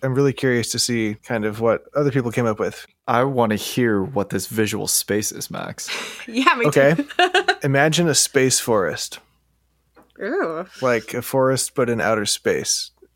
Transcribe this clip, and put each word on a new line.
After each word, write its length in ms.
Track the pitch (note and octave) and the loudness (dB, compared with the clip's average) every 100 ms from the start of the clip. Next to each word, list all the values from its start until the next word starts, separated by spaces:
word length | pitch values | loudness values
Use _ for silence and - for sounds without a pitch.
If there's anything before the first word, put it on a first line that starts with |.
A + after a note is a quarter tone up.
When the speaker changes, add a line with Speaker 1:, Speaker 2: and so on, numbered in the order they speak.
Speaker 1:
I'm 100 | C3+ | -2
really 180 | B2+ C#3 | 2 2
curious 380 | B2+ C3+ A#2+ A2 | 2 0 2 0
to 40 | A#2 | -2
see 380 | - A#2 G#2+ G#2 | -2 0 -2 -4
kind 200 | - A#2 | -4 -2
of 160 | G#2+ G#2 | -2 0
what 260 | A2+ G2+ - C#3+ | 0 0 -2 -2
other 160 | C#3+ | 0
people 180 | C3+ A#2+ | 0 0
came 140 | A#2+ A#2 | 0 0
up 140 | G#2 | 0
with. 260 | F2+ - - _ - | -2 -4 -14 _ 0
Speaker 2:
I 160 | A#2+ | 2
wanna 320 | C3+ B2+ A2 G#2 | 2 2 2 0
hear 480 | - - A#2+ G2+ | -2 0 2 2
what 260 | F#2+ G2+ F#2+ | 0 -2 -2
this 160 | G2 - | -4 -4
visual 400 | G#2+ G#2 G#2+ G2+ | -2 -2 -2 -2
space 460 | - - G#2 G#2+ | -2 0 -2 -2
is, 180 | - - | -8 -10
Max. 400 | - - - - - - | -10 -10 -10 -10 -10 -10
Speaker 3:
<laughs> 180 | - - | -14 -6
Yeah, 260 | A3+ C4+ | 0 2
me 140 | C4+ D3+ | 2 2
Speaker 1:
Okay. 260 | C#3+ C#3 | 4 4
Speaker 3:
too. 140 | E3 C#4+ - | 2 0 0
<laughs> 460 | F4+ F4+ F#4+ F#4+ | 2 2 0 -2
Speaker 1:
Imagine 440 | C#3 C#3 D#3 D#3 E3+ | 0 2 4 4 2
a 60 | |
space 460 | B2+ - C3+ C3 - | 2 2 2 2 2
forest. 580 | - A2 E2 C#2+ - - - _ _ _ _ _ _ _ _ - | 2 2 0 -4 -8 -12 -20 _ _ _ _ _ _ _ _ -12
Speaker 3:
Ooh. 440 | G3 F#4 E3+ D#3+ F#3 - | -6 -4 -4 -6 -10 -4
Speaker 1:
Like 320 | C3 A#2 - | 0 0 -2
a 80 | A#2+ | -8
forest, 520 | - C3+ C3 C3 - - | -2 2 2 2 -2 0
but 140 | A#2+ | 0
in 100 | A2+ | 2
outer 260 | F2+ A2 G2+ | 2 2 0
space. 640 | - A2 D2+ - - - _ - | -2 0 0 0 -4 -6 _ -20